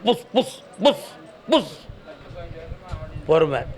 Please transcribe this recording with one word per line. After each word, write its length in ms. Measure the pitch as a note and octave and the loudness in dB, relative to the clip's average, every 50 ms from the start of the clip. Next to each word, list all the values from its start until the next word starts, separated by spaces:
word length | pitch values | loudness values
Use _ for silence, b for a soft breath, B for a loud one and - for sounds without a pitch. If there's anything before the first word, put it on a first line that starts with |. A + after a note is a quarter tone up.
| - | 2
புஸ், 200 | A3 A#3 B3 - - - | 2 2 2 0 0 0
புஸ், 200 | A3 - - - - - - - - | 0 0 0 -6 -16 -18 -20 -8 4
புஸ், 240 | F#3+ C#4+ - - - - - - - - - - - - | 4 4 4 4 -6 -14 -18 -18 -20 -20 -20 -18 0 2
புஸ். 240 | D#4+ D4+ - - - - - - - - - - - - - - - F3 E3+ E3+ E3+ E3 - - - - - - - - - - - - - - | 2 2 2 0 -10 -16 -16 -18 -18 -18 -18 -18 -18 -18 -18 -16 -14 -14 -12 -12 -12 -14 -12 -12 -12 -12 -10 -10 -10 -10 -10 -10 -12 -10 0 4
பொறுமை. 320 | D#3 D#3+ D#3+ D3 C3+ A#2+ C3 - - | 4 4 6 4 2 -4 -4 -6 -10